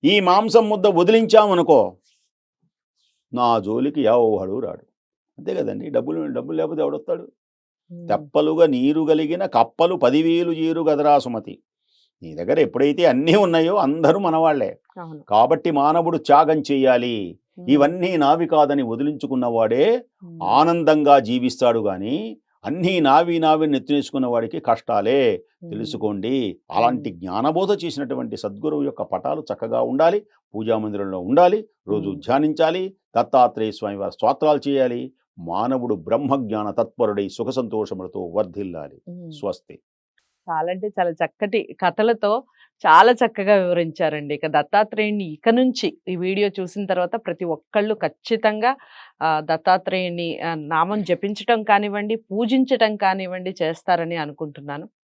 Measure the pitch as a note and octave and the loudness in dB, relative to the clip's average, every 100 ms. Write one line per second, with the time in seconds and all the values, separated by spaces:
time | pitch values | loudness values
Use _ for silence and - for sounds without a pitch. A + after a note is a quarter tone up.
0 | D3 G3+ F#3 F#3 A3 A#3 A3+ G#3+ G3+ F3+ | 4 2 4 4 6 4 4 2 2 4
1 | F3+ A3 A3 A3 G#3+ F#3 F3 C#3+ F#2+ - | 4 4 6 6 6 2 4 4 4 -4
2 | _ _ _ _ _ _ _ _ _ _ | _ _ _ _ _ _ _ _ _ _
3 | _ _ _ B2 A#2+ A#2 G2 A2 C3+ D3 | _ _ _ 0 2 2 0 -2 -2 0
4 | A#2 A#2+ A2+ G#2 F#2+ G#2+ F2 E2 _ _ | 2 4 4 2 -2 -6 -8 -10 _ _
5 | _ _ _ _ D3 F#3 A2+ G#2 E3 C3+ | _ _ _ _ -8 -4 -4 -6 -4 -4
6 | B2+ E3 D3+ B2 B2+ D#3+ D#3+ D#3 C#3+ D3+ | -4 -6 -6 -8 -6 -6 -6 -4 -4 -6
7 | - E3+ - _ _ _ _ _ _ F3 | -8 -10 -10 _ _ _ _ _ _ -20
8 | E3+ G#2 D3+ D3+ D3+ D#3+ E3 B2+ C3 D3+ | -6 -6 -2 -2 0 4 2 4 0 0
9 | D#3 D#3 D#3 F3 F#3+ A#2+ A2+ - E3+ F3+ | 2 0 0 -4 -2 0 0 2 0 2
10 | B2 C#3 E3 E3 E3+ D#3+ D#3+ D#3+ D#3 D3 | 2 2 2 0 0 -2 -2 0 0 0
11 | D3 D3 B2+ A2+ - - _ _ _ _ | 4 2 2 -8 -10 -20 _ _ _ _
12 | _ _ E2 D#2 F2+ D#3+ D3+ B2 C#3+ D3 | _ _ -16 -10 -2 2 2 2 0 4
13 | E3+ B2+ D#3 G3+ G3 E3 E3 G3+ C#3+ D#3 | 2 2 4 4 4 2 2 2 0 2
14 | D3+ F#3+ F#3+ D#3+ D#3+ D3 G2 - _ - | 2 2 2 2 2 2 -2 -6 _ -18
15 | E3+ D#3 - G#2 A#2+ D#3+ F3 D3 C#3+ E3 | -16 -18 0 4 4 2 0 2 2 2
16 | E3 D3+ - C#3+ D#3 D#3 - C#3 C3 B2 | 0 -4 2 4 4 2 0 0 4 2
17 | B2 A2+ F#2 E2+ _ - F3 C#3+ C#3+ F3 | 0 -6 -8 -12 _ -16 0 4 4 2
18 | F3+ F3 C#3+ D#3+ E3+ D#3 C#3+ C#3+ B2 A#2 | -2 0 2 2 2 2 2 2 -2 -4
19 | C#3+ D3 C3+ C3 B2 A#2 A2 A#2+ E3 B3 | -4 -6 -6 -4 -2 0 0 2 2 0
20 | B3 _ F3 E3 F2+ A#2+ D#3+ E3+ D#3 D#3 | -4 _ -20 -10 0 2 4 2 2 2
21 | C#3+ C#3+ A2 B2 B2 - B2 A#2 G#2 F#2 | 6 6 4 -2 -2 0 0 2 -2 -4
22 | G2+ D3+ A3 - _ _ G2+ D#3 F3+ F3+ | -6 -6 -8 -14 _ _ -10 -4 -2 2
23 | D3 C#3 F3 E3+ D#3+ D#3 D#3 C#3 C3 C#3+ | 4 4 4 0 2 2 2 -2 -2 -4
24 | - C#3 B2+ A#2+ A2+ D#3+ - A2+ - G#2+ | -2 -4 -2 -2 -4 -6 -2 -4 0 -2
25 | G2+ C#3 B2+ F#2+ - _ F3 G#2+ G#2+ G#2+ | 0 2 2 0 -8 _ -14 -10 -10 -6
26 | G#2+ G2+ G#2+ C3+ A2 F2 _ F2 A#2 B2 | -6 -4 -4 -2 -4 -8 _ 0 0 0
27 | G2+ E2+ F#2 F#2+ C3+ E3 F#3+ G3+ E3+ C3 | -6 -10 -8 -4 -2 -2 -2 -2 -4 -8
28 | C#3 C3 B2 G#2 G#2 G2+ D3+ D3+ C#3 - | -8 -8 -8 -8 -10 -6 -6 -4 -6 -6
29 | - F#2 - D#3 - G2+ A2+ A#2 A#2+ C3 | -8 -6 -6 -8 -8 -8 -6 -4 -2 2
30 | E3 G3+ G#3+ _ _ G#2 A2 A2 G#2+ G2+ | 2 0 -6 _ _ -10 -2 -2 -2 -6
31 | G2 F#2+ F2+ C#3 F3+ G#3+ G#3+ _ - G#2+ | -6 -6 0 4 4 4 -6 _ -6 -4
32 | G2 C#3+ C#3+ C3 D3+ D3+ D#3+ F3 F#3+ F#3+ | -4 -8 -2 0 0 0 0 0 -6 -12
33 | _ A2+ - C3 B2 - A2 G#2 G#2 G2+ | _ -4 0 4 2 2 -6 -4 -8 -6
34 | F#2+ - A2+ C#3+ D3+ D3 C#3+ C#3 B2+ A#2+ | -8 -2 -2 0 2 0 0 0 0 -2
35 | B2+ _ _ - E2+ F2 A#2 C3 A#2+ G#2 | -10 _ _ -18 -8 -4 -2 -2 -2 -6
36 | D#2+ A#2 C#3+ C#3 A#2 G#2+ G#2 G2+ A2+ - | -2 -2 0 -2 -2 -6 -6 -4 -4 -2
37 | A#2 G#2 G2 - D3+ C3 A#2 A2 G#2 G2 | -2 0 -6 -6 -6 -4 -4 -4 -6 -8
38 | F2+ G2+ F2+ E2+ G2 E2+ G2 E2+ D2 C2+ | -10 -10 -8 -4 -4 -6 -10 -10 -14 -18
39 | - F3 E3+ D#3 E3 E3+ _ - _ _ | -20 -18 -16 -10 -8 -8 _ -20 _ _
40 | _ _ _ _ - D#3+ E3 F#3 G#3 G3+ | _ _ _ _ -10 -6 -4 -6 -8 -4
41 | F3+ D#3+ D#3+ _ G#3 G#3 - - F#3 E3+ | -4 -2 -6 _ -4 -4 -6 -4 -4 0
42 | G#3+ A3+ G3+ A3 C4+ _ _ _ F#3 D#3+ | 0 0 0 -2 -4 _ _ _ 6 8
43 | G#3+ A#3+ A#3+ A3+ G3 G#3 F3+ F3 E3 D#3 | 8 6 0 -2 2 4 4 0 -2 -2
44 | D#3+ D3+ D3 D3 D#3 D3+ D3 G3 G#3+ G#3+ | -2 -2 -6 -6 -2 0 2 0 0 -2
45 | G#3+ G#3 F#3 D#3 - A#3 B3+ B3 F#3 - | -2 -2 -6 -4 0 2 2 0 -6 -6
46 | - F3+ F3+ F#3+ G3+ G3 F#3 G3+ G3 F3+ | -8 -6 -4 -2 -2 -2 -10 -8 -4 -2
47 | F3+ A3+ A3+ E3+ F3 D#3 _ G#3+ G#3 G#3 | -2 -4 -8 -8 -6 -6 _ -4 -2 -2
48 | D#3+ - - A3+ A3 G#3+ A#3 C4 _ - | -6 -8 -6 -2 0 0 -2 -2 _ -20
49 | - _ D#3 D#3 D3+ D#3+ - F#3 F#3 F#3 | -20 _ -2 -2 -2 -4 2 0 0 -4
50 | F3+ F3 E3+ - E3+ E3 D3 D#3+ F3 G#3+ | -4 -6 -6 -6 -6 -8 -4 -2 0 -2
51 | F3+ F3 G3+ G#3 - A#3 G#3+ G3+ G#3 G3+ | -2 -2 -2 -8 -2 -2 2 2 2 -6
52 | G#3 A3+ _ G3 A#3 C4 C4 B3 A3 G#3 | -4 -6 _ -4 0 0 2 2 0 0
53 | G3 F#3+ F#3 F#3 F3+ F#3+ D#3+ D#3+ - F3 | -2 -2 -6 -8 -10 -4 -4 -4 -2 -2
54 | E3 E3+ D3+ D3 D#3 C#3+ C#3+ C#3+ F#3 _ | -2 -6 -8 -8 -12 -12 -12 -12 -14 _